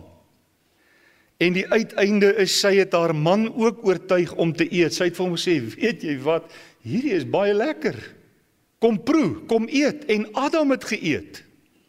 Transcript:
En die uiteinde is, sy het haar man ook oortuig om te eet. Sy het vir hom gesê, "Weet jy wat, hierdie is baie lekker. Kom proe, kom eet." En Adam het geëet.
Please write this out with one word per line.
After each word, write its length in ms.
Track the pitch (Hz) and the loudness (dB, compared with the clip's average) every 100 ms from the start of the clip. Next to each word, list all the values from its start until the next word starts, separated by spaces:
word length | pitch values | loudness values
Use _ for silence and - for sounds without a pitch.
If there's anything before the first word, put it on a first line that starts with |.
| - - _ _ _ _ _ _ _ _ _ _ _ _ | -20 -20 _ _ _ _ _ _ _ _ _ _ _ _
En 120 | 175 180 | 0 0
die 100 | - | 0
uiteinde 640 | 226 - - 202 208 202 196 | 0 0 0 2 4 4 4
is, 160 | 185 - | 0 2
sy 180 | 202 196 | 4 4
het 160 | 190 175 | 4 2
haar 180 | 165 156 | 0 0
man 340 | 156 208 220 | 2 2 0
ook 320 | 233 226 233 | 0 -2 0
oortuig 480 | 196 175 - 180 165 - | 0 0 0 0 0 0
om 140 | 165 156 | -2 0
te 100 | 165 | 0
eet. 300 | 175 156 - | 2 0 0
Sy 140 | 180 | -2
het 100 | 175 | -2
vir 60 | 180 | -4
hom 100 | 165 | -2
gesê, 240 | 180 156 113 - | 0 0 -2 -2
"Weet 260 | 220 175 | -4 -2
jy 140 | 165 139 | -6 -4
wat, 240 | 139 165 - - - _ | -2 -2 -4 -20 -20 _
hierdie 300 | 113 190 277 180 | -6 -4 0 -2
is 80 | 120 | 0
baie 260 | 151 202 | 0 2
lekker. 420 | 202 285 302 202 - - - _ _ _ _ _ _ | 2 -2 -2 -6 -6 -14 -20 _ _ _ _ _ _
Kom 240 | 233 214 | 0 2
proe, 420 | - 311 196 - - | 2 2 2 -2 -2
kom 200 | 226 226 | -2 0
eet." 380 | 269 277 - - | 0 0 -2 -2
En 220 | 214 214 | -2 -2
Adam 380 | 262 285 330 285 | -4 -2 0 2
het 120 | 254 | 0
geëet. 600 | - 214 160 107 - - - _ _ _ | -2 -4 -2 -4 -6 -18 -20 _ _ _